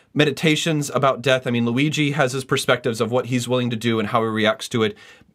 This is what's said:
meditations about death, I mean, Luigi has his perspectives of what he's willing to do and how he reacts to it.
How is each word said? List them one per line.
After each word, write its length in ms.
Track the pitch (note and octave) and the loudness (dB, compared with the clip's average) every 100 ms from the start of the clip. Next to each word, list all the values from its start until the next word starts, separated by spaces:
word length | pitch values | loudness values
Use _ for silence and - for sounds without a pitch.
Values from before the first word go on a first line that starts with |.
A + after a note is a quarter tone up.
| _ | _
meditations 760 | C#3 D3+ C3+ D#3+ D3+ E3+ D3+ C#3+ | 0 2 2 0 2 0 -2 -2
about 320 | - C3+ A#2+ | 0 2 0
death, 240 | C3 C3 B2+ | 2 0 2
I 40 | |
mean, 140 | A#2+ | 0
Luigi 460 | A#2 A#2+ D3+ D3 D3 | 0 2 0 0 0
has 220 | C#3+ C3 | 2 0
his 120 | C3 | -2
perspectives 560 | B2+ C3 - A#2+ B2+ A2+ | -2 -2 0 0 0 -2
of 100 | A2+ | 0
what 160 | B2 A#2+ | 0 0
he's 220 | B2 A#2 | -4 0
willing 220 | B2+ A#2+ | -2 0
to 60 | A2+ | -2
do 220 | A#2 A2+ | -2 0
and 100 | G#2 | 0
how 140 | A#2+ | 0
he 60 | A2+ | 0
reacts 400 | A2 G#2+ A2 - | 0 0 0 -2
to 120 | B2 | 0
it. 120 | A2 - - - _ | 0 -2 -18 -20 _